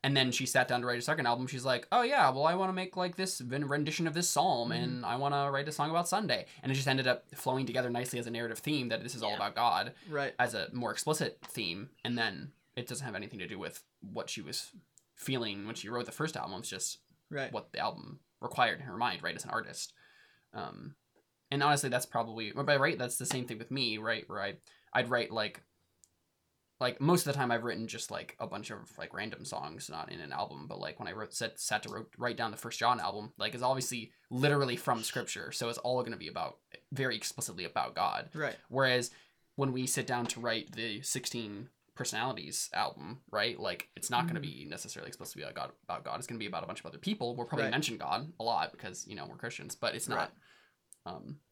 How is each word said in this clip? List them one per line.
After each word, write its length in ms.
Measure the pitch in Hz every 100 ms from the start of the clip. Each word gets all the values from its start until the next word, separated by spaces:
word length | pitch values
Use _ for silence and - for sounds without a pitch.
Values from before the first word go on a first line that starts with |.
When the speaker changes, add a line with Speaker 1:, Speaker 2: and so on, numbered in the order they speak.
Speaker 1:
And 120 | 135 139
then 160 | 127
she 140 | 120 131
sat 220 | 135 127
down 140 | 123
to 40 | 123
write 120 | 120
a 20 |
second 240 | 120 160 123
album. 220 | 120 127
She's 180 | 131 127
like, 220 | 123 -
"Oh 120 | 233
yeah, 260 | 247 285 147
well, 160 | 131 151
I 80 |
wanna 200 | 180 190
make, 220 | 185 185 180
like, 200 | 180 175
this 240 | 190 -
ven-, 280 | 123 135 143
rendition 380 | 143 151 151 165
of 80 |
this 160 | 156 170
psalm, 400 | 147 175 131 117
Speaker 2:
Mm-hmm. 140 | 117
Speaker 1:
and 220 | 117 123 110
I 100 | 123
wanna 340 | 139 143 139
write 180 | 135 143
a 40 |
song 180 | - 156
about 180 | 165 170
Sunday." 380 | 196 202 113 85 -
And 100 | 131
it 40 | 135
just 120 | 135
ended 200 | 131 127
up 180 | 123 - -
flowing 300 | - 131 127
together 240 | 123 123
nicely 300 | 120 123 127
as 80 | 117
a 40 |
narrative 280 | 117 117 113
theme 300 | - 151 123
that 120 | 113
this 140 | 113 -
is 80 |
all 80 | 110
Speaker 3:
Yeah. 60 | 104
Speaker 1:
about 180 | 101 104
God 380 | 120 92 110 - -
Speaker 2:
Right. 260 | 151 139 -
Speaker 1:
as 160 | 123
a 160 | 107 87
more 180 | 123 117
explicit 480 | 113 - 156 147 - -
theme. 420 | - 98 87 120 _
And 120 | 113 120
then 340 | 113 90 139 - _ -
it 120 | -
doesn't 180 | 120 135
have 100 | 101
anything 240 | 104 110
to 80 | 87
do 100 | 98
with 260 | 82 - - _
what 280 | 98 107 -
she 120 | -
was 260 | 78 - - - - - _ -
feeling 500 | - 131 113 98 101
when 100 | 110
she 140 | 98
wrote 160 | 120 120
the 60 |
first 260 | - 156 -
album. 220 | - 95
It's 100 | -
just 300 | 92 - - _ _ _
Speaker 2:
Right. 200 | 147 131
Speaker 1:
what 200 | - -
the 80 | -
album 400 | 107 - - 147 _ _
required 380 | 117 - 120 85
in 40 | -
her 120 | 110
mind, 260 | 120 90
right, 120 | 82 -
as 80 | -
an 40 |
artist. 440 | 110 - - - - - - - _ _
Um, 420 | - 76 50 - - _ _ _ _ _
and 140 | 143
honestly, 260 | 143 143 135
that's 160 | 123 -
probably, 460 | 120 113 110 107
or 120 | 117
by 120 | 143 143
right, 220 | 139 151
that's 200 | 123 -
the 80 | 131
same 220 | 131 123
thing 100 | 110
with 140 | 117
me, 260 | 131 120 107
right, 300 | 107 113 -
where 120 | 101
I, 160 | 101 - - - _
I'd 160 | - 120
write, 220 | 123 117
like, 320 | 113 107 - _ _ _ _ _ _ _ _ _ _ _ _
like, 180 | 123 -
most 260 | 143 175 175
of 60 |
the 60 | 139
time 120 | 123
I've 120 | 117
written 240 | 117 104 113
just, 240 | 113 -
like, 240 | 98 - -
a 80 | -
bunch 240 | 101 -
of, 80 | 107 - -
like, 160 | -
random 320 | - 110 - -
songs, 440 | - 73 82 -
not 220 | 78 78
in 80 | 85
an 140 | 78
album, 340 | 67 101 71 71
but, 100 | 95
like, 200 | 95 -
when 80 | 98
I 60 |
wrote, 200 | 98 107
sat, 240 | - 113 -
sat 260 | - 107
to 60 | 113
wrote, 220 | 98 113 -
write 180 | 120 113
down 160 | 113
the 60 | 104
first 200 | 117 -
John 220 | 117 120
album, 320 | 87 98 110 -
like, 160 | 107
it's 100 | 120
obviously 480 | 123 135 131 123 110 _ _
literally 460 | 127 143 143 131 120
from 260 | - 120
scripture, 520 | 110 - 107 - 85
so 160 | - 120
it's 80 | 117
all 260 | - 127
gonna 140 | - 101
be 100 | 80
about, 300 | - 76 - _ - _
very 240 | 131 131 110
explicitly 480 | - - 131 90
about 320 | 85 - 64 -
God. 340 | 92 - - 156
Speaker 2:
Right. 220 | 143 - -
Speaker 1:
Whereas 440 | 123 131 127 120 - - _ _ -
when 160 | 135
we 160 | 127 127
sit 180 | - 123
down 200 | 123 120
to 140 | -
write 320 | 117 113 -
the 280 | - 113 104
sixteen 680 | 135 131 - 120 107 101 127 _ _ -
Personalities 760 | 123 110 123 - 71 - -
album, 480 | - 73 - 76 131 -
right, 260 | 104 110 110
like, 300 | 98 123 - -
it's 140 | -
not 180 | 123 170
gonna 140 | -
Speaker 2:
Mm-hmm. 100 | 147 65
Speaker 1:
be 20 | 73
necessarily 420 | 85 - - -
explicitly 360 | - - -
about 120 | 71 -
God, 160 | 67 - _
about 180 | 87
God. 140 | - 95
It's 100 | 127
gonna 120 | 117
be 60 | 101
about 200 | 85 87
a 20 |
bunch 140 | 92
of 40 | -
other 100 | -
people. 400 | - 208 120 123
We'll 80 | 117
probably 180 | 147 135
Speaker 2:
Right. 40 |
Speaker 1:
mention 260 | 123 123 117
God 360 | - 95 151 -
a 60 |
lot 300 | 113 110 -
because, 340 | - 104 92 -
you 80 | 101
know, 100 | 71
we're 120 | -
Christians, 380 | 117 - - -
but 180 | 117 -
it's 140 | -
not, 240 | 113 - - - - _ _ _ - -
Speaker 2:
Right. 80 | 92
Speaker 1:
um, 240 | - 147 _